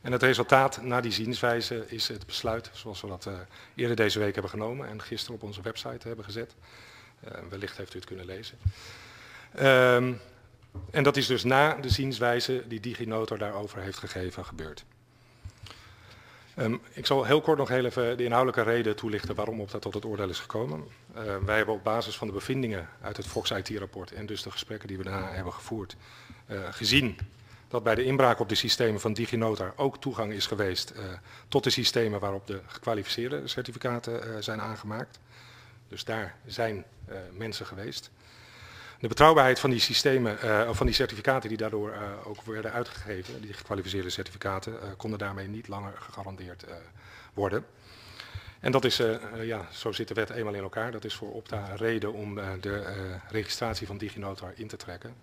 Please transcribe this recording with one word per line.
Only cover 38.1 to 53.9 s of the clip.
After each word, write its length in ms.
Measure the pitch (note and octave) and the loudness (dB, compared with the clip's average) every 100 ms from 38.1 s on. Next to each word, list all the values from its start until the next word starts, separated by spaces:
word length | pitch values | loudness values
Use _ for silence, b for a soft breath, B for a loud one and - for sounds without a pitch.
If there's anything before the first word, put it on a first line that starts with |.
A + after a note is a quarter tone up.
| B B B B B B B B B | B B B B B B B B B
De 80 | A#2 | -4
betrouwbaarheid 500 | G#2+ D3+ D#3+ B2+ B2+ | 8 10 12 8 6
van 120 | C#3+ | 4
die 100 | A#2+ | 4
systemen, 600 | - A#2 C#3+ C3+ A#2 G#2 | 4 4 4 4 2 0
eh, 280 | A#2 G#2+ A#2 | 2 4 4
of 80 | G#2+ | 2
van 100 | B2 | 2
die 80 | |
certificaten 540 | A2 C3 G#2+ A#2+ C3 A2 | 4 0 0 2 2 0
die 100 | G#2+ | -2
daardoor, 340 | A2 G#2+ G#2 | -2 -2 -4
eh, 80 | G#2+ G#2 G#2 | -6 -8 -8
ook 180 | G#2+ G#2 | -12 -12
werden 300 | A2+ A2 G#2+ | -8 -6 -4
uitgegeven, 680 | A#2 A#2 - G#2 F#2+ F#2 B2 | -4 -4 -8 -8 -8 -8 -10
die 120 | G#2+ | -12
gekwalificeerde 580 | G2 - G2+ F2+ G2 F2+ | -12 -6 -4 -2 -4 -4
certificaten, 720 | - F#2 G2 G2 F#2+ G#2 A2+ | -6 -8 -6 -4 -4 -6 -10
eh, 60 | G#2 F#2+ | -10 -8
konden 220 | A2 G#2 | -6 -4
daarmee 300 | G2+ G2 G2 | -4 -6 -8
niet 200 | G#2+ A#2 | -10 -10
langer 240 | G2+ G2+ - | -10 -10 -12
gegarandeerd, 640 | - - G#2 F#2 F#2 F2 | -16 -12 -12 -12 -14 -14
eh, 120 | - F2 E2 B B B B | -16 -16 -18 B B B B
worden. 320 | - G2 G#2 - B B B B B B B B B | -2 0 0 -4 B B B B B B B B B
En 120 | - | 2
dat 120 | C3 | 4
is, 140 | A#2+ - | 4 4
eh, 160 | A#2 | 2
eh, 320 | A2 G#2 A2+ A2+ | 0 -6 -8 -6
ja, 200 | A2 E2+ | -6 -6
zo 220 | - A2+ | -6 -4
zit 160 | G#2 A2 | -4 -2
de 60 | |
wet 160 | A2+ G#2 | -2 -2
eenmaal 240 | A2+ G#2+ | -2 -4
in 80 | G2+ | -4
elkaar. 280 | G2 A2+ A#2 | -4 -4 -4
Dat 140 | A2+ | -4
is 100 | G#2+ | -8
voor 180 | - G#2 | -8 -8
Opta 380 | A2+ - G#2+ G2 | -10 -6 -6 -6
een 60 | G2+ | -2
reden 360 | A2+ A2+ G#2 | 0 0 -2
om, 260 | A2 G#2 G2+ | -4 -6 -6
eh, 100 | G2 F#2+ | -6 -4
de, 160 | G2 G2+ | -4 -4
eh, 180 | G2 G2 F#2+ F#2 - | -4 -6 -6 -8 -6
registratie 560 | A2 G2 - A#2 G#2+ | -4 -4 -4 -2 -4
van 120 | F#2+ | -6